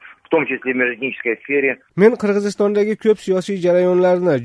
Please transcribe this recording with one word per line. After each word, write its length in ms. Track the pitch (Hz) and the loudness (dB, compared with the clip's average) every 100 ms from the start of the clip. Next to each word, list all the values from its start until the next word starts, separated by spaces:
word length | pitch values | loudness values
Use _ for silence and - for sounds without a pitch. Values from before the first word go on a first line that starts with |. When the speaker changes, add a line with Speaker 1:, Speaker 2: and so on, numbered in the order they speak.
| - - | -20 -18
Speaker 1:
в 60 | - | -2
том 180 | 165 131 | -2 -2
числе 260 | 127 131 | -4 -4
в 40 | 127 | -2
межэтнической 600 | 123 117 131 113 120 110 | -2 -2 -8 -6 -6 -6
сфере. 380 | - 143 135 123 _ - | -2 0 0 -4 _ 2
Speaker 2:
Men 160 | 214 240 | 2 2
Qirg'izistondagi 800 | 208 202 202 - 202 208 208 214 | -2 -2 -2 -2 0 0 -2 -2
ko'p 220 | 220 214 | 0 0
siyosiy 360 | - 185 175 196 | 0 -2 -2 -2
jarayonlarni, 840 | 175 175 180 180 180 180 180 135 | 2 2 2 2 2 2 2 0